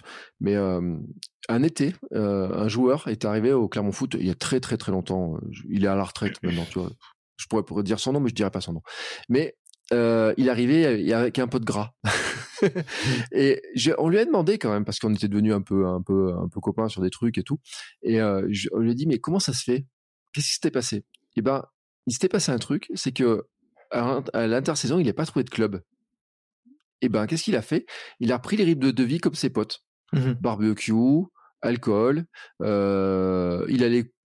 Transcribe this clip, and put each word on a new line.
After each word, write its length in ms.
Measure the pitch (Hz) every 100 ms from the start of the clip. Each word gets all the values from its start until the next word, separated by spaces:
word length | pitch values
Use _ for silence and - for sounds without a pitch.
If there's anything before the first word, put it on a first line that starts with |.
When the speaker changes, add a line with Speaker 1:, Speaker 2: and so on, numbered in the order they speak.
| - - - _
Speaker 1:
mais, 160 | 98 101
euh, 380 | 95 90 87 80 - - - _ -
un 140 | 117
été, 320 | 151 - 139 185 -
euh, 380 | - 104 98 92
un 160 | 87 110
joueur 400 | 110 127 143 -
est 160 | 107
arrivé 260 | 110 107 113
au 140 | 135 107
Clermont 260 | - 104
Foot 220 | 95 127 -
il 60 | 92
y 40 |
a 40 |
très, 260 | 87 - 127
très, 160 | - 113
très 160 | -
longtemps. 440 | 95 87 92 87 78 -
Je, 100 | - -
il 140 | 98
est 40 | 98
à 60 |
la 100 | 95
retraite 300 | 92 - 104 90
maintenant, 240 | 90 85 82
tu 120 | 92
vois. 100 | 87 - - _ _ -
Je 80 | -
pourrais, 160 | 107
pourrais 200 | - 90
dire 160 | 101 107
son 140 | -
nom, 80 | 143
mais 80 | 127
je 60 |
dirais 160 | - 101
pas 100 | 95
son 140 | -
nom. 80 | 82 - - - - -
Mais, 260 | 123 160 - - _ -
euh, 400 | 120 117 113 110 107
il 120 | 131
est 20 |
arrivé 340 | 120 123 160 156 110 78
avec 240 | 113 120 135
un 80 | 127
peu 140 | 127
de 40 |
gras. 280 | 110 98 107 -
<laughs> 1300 | 104 - - - - - 202 - 156 - 123 123 120
Et 300 | 110 139 - -
je, 180 | 127 123 -
on 100 | 160
lui 100 | 196
a 60 |
demandé 340 | 247 247 160 214
quand 120 | 117
même, 140 | 104
parce 140 | 104 110
qu'on 160 | 110
était 140 | 104 104
devenus 260 | 101 107
un 80 | 101
peu, 240 | 95 98 92
un 160 | 90
peu, 320 | 92 98 95 87
un 120 | 90
peu 120 | 95
copains 280 | 98 98 110
sur 140 | 101
des 80 | 92
trucs 280 | - 117 110
et 40 |
tout. 160 | - 143 - - - -
Et, 180 | - 113
euh, 260 | 107 98 95
je, 180 | 104 98
on 60 | 101
lui 100 | 113
a 40 |
dit, 120 | 120 156
mais 120 | 120
comment 200 | - 190
ça 120 | 180
se 100 | 131
fait ? 240 | - 127 135 _ _ _ _
Qu'est-ce 140 | - 147
qui 40 |
s'était 160 | - 160
passé ? 340 | 131 120 104 - _ _ -
Eh 60 |
ben, 220 | 113 135 - _ _ _ -
il 60 |
s'était 160 | 123 370
passé 240 | 202 -
un 60 | 123
truc, 320 | - 143 -
c'est 180 | 185 139
que 340 | 127 123 110 - _ _ _ _
à, 320 | 123 120 127 131
à 140 | 113 113
l'intersaison, 520 | 120 135 151 - 170
il 80 | 143
n'a 60 |
pas 140 | 101 160
trouvé 180 | -
de 60 | 123
club. 320 | - 110 98 - _ _ _ _ _ _ _ _ - _ _
Eh 60 | 127
ben, 180 | 107 107
qu'est-ce 180 | 160
qu'il 120 | - 147
a 60 |
fait ? 220 | 107 160 - - - -
Il 120 | 120
a 40 | 127
repris 200 | - 208
les 80 |
rythmes 160 | 180 160
de, 100 | 135
de 140 | 120
vie 140 | 123 165
comme 160 | 156
ses 160 | 156 135
potes. 340 | 123 104 - _ _ _
Speaker 2:
Mhm. 220 | 151 131 120
Speaker 1:
Barbecue, 520 | 120 107 107 107 - 110 127 151 185 _ _ _
alcool, 640 | 117 120 117 104 120 147 165 - - -
euh, 1040 | 107 101 98 98 95 95 95 92 87 87 -
il 160 | 127
allait 280 | 120 120 123 _